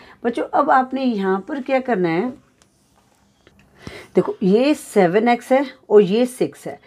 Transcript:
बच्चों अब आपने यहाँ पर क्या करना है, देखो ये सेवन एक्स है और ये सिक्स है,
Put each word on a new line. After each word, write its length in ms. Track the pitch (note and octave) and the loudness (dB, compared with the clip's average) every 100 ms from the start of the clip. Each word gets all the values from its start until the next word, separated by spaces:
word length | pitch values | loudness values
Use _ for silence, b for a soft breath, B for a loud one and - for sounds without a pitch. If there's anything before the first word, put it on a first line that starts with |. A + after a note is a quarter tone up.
| B B | B B
बच्चों 200 | A#3+ A#3+ - | -6 -4 -2
अब 160 | - D4 | 0 2
आपने 320 | C4 B3+ C4 | 2 0 -2
यहाँ 400 | C4 G#3+ F#3+ G3 F#3+ | -2 -2 -2 -2 -4
पर 140 | C#4 | -10
क्या 180 | B3+ C4 | -2 -2
करना 280 | B3+ A3 F3 | 0 -2 0
है, 220 | E3 B3 B3 _ _ _ _ _ _ _ _ _ _ _ _ _ B B B B - | 0 -4 -8 _ _ _ _ _ _ _ _ _ _ _ _ _ B B B B -2
देखो 200 | - G#4 | -2 -2
ये 300 | F#3+ G#3 C4+ | 2 2 2
सेवन 540 | D4+ - G#3 F3+ F#3+ A#3+ | 0 -2 0 2 2 2
एक्स 240 | A#3+ - | 0 0
है 140 | C4 C#4 - - | 0 0 -8 2
और 120 | G#3 | 4
ये 240 | F#3 G#3+ B3 | 4 2 -2
सिक्स 400 | - D#3+ - - | -2 -6 -6 -16
है, 120 | - | -16